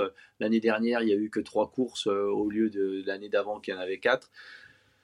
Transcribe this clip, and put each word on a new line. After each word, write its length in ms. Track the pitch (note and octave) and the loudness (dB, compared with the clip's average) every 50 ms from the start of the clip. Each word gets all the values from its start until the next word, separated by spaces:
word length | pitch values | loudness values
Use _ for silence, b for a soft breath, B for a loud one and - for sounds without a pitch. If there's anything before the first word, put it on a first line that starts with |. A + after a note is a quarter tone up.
| G2+ F#2+ b b b b b - | -2 -2 b b b b b -4
L'année 220 | A2 G#2+ A2+ A2+ | 0 2 2 4
dernière, 400 | A2 A2+ G#2+ A2 A2+ A#2 A#2+ A#2+ | 4 4 2 2 2 0 0 2
il 80 | A#2 A2 | 2 2
y 40 | G2+ | 2
a 40 | G2+ | 2
eu 120 | G#2+ G#2+ | 2 0
que 120 | - A2 | -2 -4
trois 280 | G#2 - - G#2+ G#2+ - | -4 -2 0 0 0 0
courses, 380 | - - B2+ A#2 - - - A2 | 0 -2 -2 -2 -4 -4 -2 0
euh, 200 | G2 G2+ G2+ G2+ | 0 2 2 0
au 220 | G2+ G#2 G#2+ G#2+ | 0 0 0 0
lieu 200 | G#2 G#2+ A2 A2 | 0 2 0 0
de 340 | G2+ G2+ G2 F#2+ F#2+ F#2+ F#2+ | 0 0 -2 -2 -2 -4 -4
l'année 220 | G2 G2 G2 G#2 G#2 | -4 -6 -6 -4 0
d'avant, 320 | G#2 G2+ G2 G#2 G#2+ G#2 | 0 0 0 0 -4 -6
qu'il 140 | - - G2 | -6 -6 -6
y 40 | F#2 | -4
en 40 | |
avait 180 | F#2 F#2 F#2+ F#2+ | -4 -4 -4 -2
quatre. 320 | - B2 B2+ C3 - - B B B B B B B B B B B B B B | 0 2 0 0 -2 -8 B B B B B B B B B B B B B B